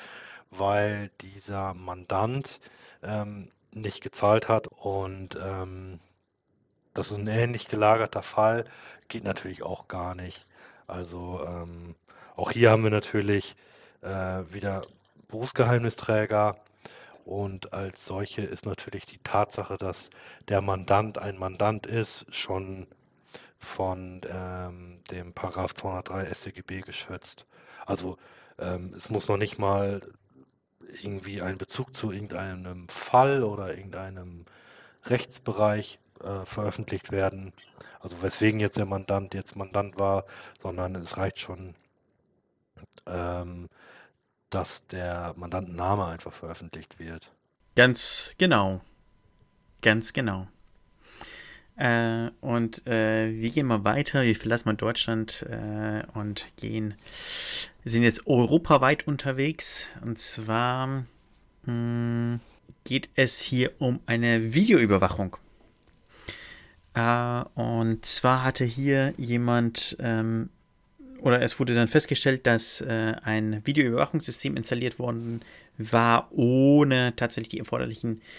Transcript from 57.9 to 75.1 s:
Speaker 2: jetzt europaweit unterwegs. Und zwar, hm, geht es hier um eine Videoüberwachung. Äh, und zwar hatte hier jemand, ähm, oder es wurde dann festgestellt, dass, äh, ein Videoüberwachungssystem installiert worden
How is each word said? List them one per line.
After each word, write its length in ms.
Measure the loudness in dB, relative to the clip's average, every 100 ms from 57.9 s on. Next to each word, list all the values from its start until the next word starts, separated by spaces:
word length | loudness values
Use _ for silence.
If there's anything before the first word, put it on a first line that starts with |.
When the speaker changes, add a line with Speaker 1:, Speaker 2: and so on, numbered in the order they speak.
| 6
Speaker 2:
jetzt 240 | 6 6 4
europaweit 800 | 6 8 6 8 6 8 4 0
unterwegs. 800 | -2 -2 0 0 0 -4 -4 -6 -8
Und 180 | -6 -4
zwar, 840 | -4 -4 0 2 2 0 -2 -4 -6 _ _ _ _ _ -4
hm, 760 | -2 0 0 0 0 0 -2 -8 _ _ -20 -2
geht 240 | -2 0 2
es 240 | 4 2
hier 320 | -2 2 0 2
um 200 | -2 -2 0
eine 460 | 2 4 4 4
Videoüberwachung. 840 | 4 8 8 8 6 4 0 -4 -6 -20 _ _ _ _ _ _ -18 -14 -14 -16 -20 -20 -20 _
Äh, 500 | -2 2 2 0 -4 -4 -4
und 500 | 0 2 2 0 0
zwar 380 | 2 4 4
hatte 220 | 2 0 -2
hier 480 | 0 2 4 2 0
jemand, 800 | -2 0 4 4 4 2 0 0
ähm, 500 | -2 0 0 -2 -4 _ _ _ _ _ -20 -2
oder 200 | 4 4
es 180 | 4 2
wurde 160 | 2 4
dann 120 | 6
festgestellt, 600 | 6 4 2 2 4 4
dass, 340 | 4 2 -4
äh, 340 | -2 0 0 -2
ein 380 | -2 0 0 0 0
Videoüberwachungssystem 920 | 2 4 4 2 0 -2 -4 -4 -4
installiert 420 | -2 -2 -2 -4
worden 420 | -6